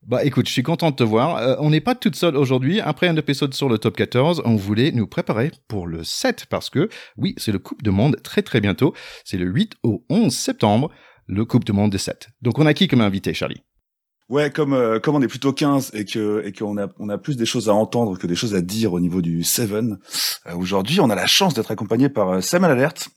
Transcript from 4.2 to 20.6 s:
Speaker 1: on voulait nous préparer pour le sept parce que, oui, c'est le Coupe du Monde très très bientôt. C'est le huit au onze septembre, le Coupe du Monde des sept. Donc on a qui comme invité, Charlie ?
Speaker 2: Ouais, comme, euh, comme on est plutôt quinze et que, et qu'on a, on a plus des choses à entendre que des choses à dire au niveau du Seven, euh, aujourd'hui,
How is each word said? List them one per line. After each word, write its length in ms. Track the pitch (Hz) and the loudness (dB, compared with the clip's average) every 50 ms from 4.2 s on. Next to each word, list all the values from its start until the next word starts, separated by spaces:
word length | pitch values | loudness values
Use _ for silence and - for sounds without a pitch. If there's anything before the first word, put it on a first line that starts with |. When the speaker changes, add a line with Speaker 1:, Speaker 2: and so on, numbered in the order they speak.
| 131 160 175 160 - | 2 2 2 0 2
Speaker 1:
on 100 | 117 113 | 2 2
voulait 360 | 107 95 98 104 104 120 160 | 2 2 0 0 2 2 2
nous 160 | - 120 107 - | 2 0 -2 -2
préparer 420 | - - - - 147 107 120 156 - _ _ _ | -2 -6 -4 -2 -2 -2 -2 -2 -4 _ _ _
pour 200 | - 101 87 87 | -8 -8 -6 -6
le 160 | 82 82 82 | -8 -8 -8
sept 420 | - - - - 262 - - - _ | -8 -8 -4 -2 -2 -2 -4 -6 _
parce 220 | - 92 - - | -6 -6 -6 -4
que, 200 | - 120 160 220 - - - - _ - | -2 -2 -2 -2 -4 -12 -20 -20 _ -6
oui, 160 | - 131 127 - | -4 -4 -4 -4
c'est 140 | - - | -4 -4
le 60 | 104 95 | -4 -4
Coupe 240 | - - - - | -4 -8 -14 -4
du 80 | - 107 | -2 0
Monde 280 | 95 95 107 151 - - | 2 4 4 2 2 0
très 220 | _ - - - 208 | _ -4 -2 -2 -2
très 180 | - - 117 | 2 0 2
bientôt. 320 | 101 101 95 - 127 156 - - - - - - - | 2 2 0 2 2 0 0 -2 -16 -18 -20 -20 -16
C'est 140 | - - 95 | -10 -6 -4
le 80 | 90 | -2
huit 280 | 90 95 135 214 220 - _ | -2 0 0 -2 -2 -4 _
au 240 | _ 120 107 - _ _ | _ -2 -2 -2 _ _
onze 240 | 170 208 233 165 - | 0 2 2 2 0
septembre, 560 | - - - 262 - - 110 104 113 139 165 - - - - - _ _ | -2 -4 -4 -2 2 2 4 4 4 2 0 -6 -14 -20 -20 -20 _ _
le 180 | - 95 98 113 | -6 -2 -2 -2
Coupe 220 | 113 - 123 110 | 2 2 0 2
du 60 | - | 2
Monde 180 | 104 98 104 107 | 2 2 4 2
des 80 | 95 92 | 2 0
sept. 320 | - - - _ - - _ _ - | -4 -4 -8 _ -14 -20 _ _ -2
Donc 160 | 123 113 127 | -2 2 4
on 80 | 156 151 | 4 4
a 80 | 139 | 4
qui 120 | - 196 175 | 4 2 4
comme 140 | - 127 | 4 4
invité, 320 | 113 101 95 98 - 92 80 | 4 2 0 -2 -4 -4 -4
Charlie ? 300 | - - 67 - - _ _ _ _ _ _ _ _ _ _ _ _ _ _ | -4 -4 -6 -8 -10 _ _ _ _ _ _ _ _ _ _ _ _ _ _
Speaker 2:
Ouais, 220 | 117 143 147 147 | -2 0 0 0
comme, 220 | 139 - 156 139 139 | 0 -2 0 2 2
euh, 260 | 131 123 113 110 110 | 2 2 2 2 0
comme 160 | 104 160 147 | 0 2 2
on 80 | 147 139 | 2 2
est 40 | 117 | 0
plutôt 260 | - 127 - 139 131 | -2 -2 -2 -2 0
quinze 360 | - 156 147 139 139 127 - - | 2 2 2 2 2 0 -2 -6
et 100 | 107 107 | -8 -8
que, 400 | - - 117 107 104 104 107 - | -6 -4 -2 -2 0 -2 -2 -4
et 60 | 101 | -6
qu'on 260 | 101 - 113 104 104 104 | -8 -6 -6 -6 -4 -4
a, 100 | 101 95 - _ | -6 -6 -8 _
on 100 | 104 104 | -8 -6
a 80 | 104 95 | -6 -6
plus 180 | - - 151 | -4 -6 -4
des 120 | 123 113 110 | -2 -2 -2
choses 200 | - 127 104 110 | -2 -2 2 2
à 60 | 101 | 2
entendre 460 | 104 110 107 - 120 117 110 92 90 | 2 2 2 0 0 0 0 -2 -4
que 80 | - 87 | -2 -2
des 80 | 85 | -2
choses 180 | 85 - 117 101 | -2 -2 -2 0
à 80 | 95 | 0
dire 320 | 87 90 98 110 113 107 87 | -2 0 -2 -2 0 0 0
au 60 | 87 | 2
niveau 240 | 87 90 82 92 87 | 0 0 0 0 0
du 180 | 85 82 85 | 0 0 -2
Seven, 560 | 85 - - - 123 104 98 104 113 120 104 95 _ - - - - - - - _ | -2 -2 -2 -2 -2 -2 -2 -2 -2 -2 -4 -6 _ -10 -6 -4 -4 -4 -6 -8 _
euh, 80 | - 85 | -12 -6
aujourd'hui, 440 | 87 | -6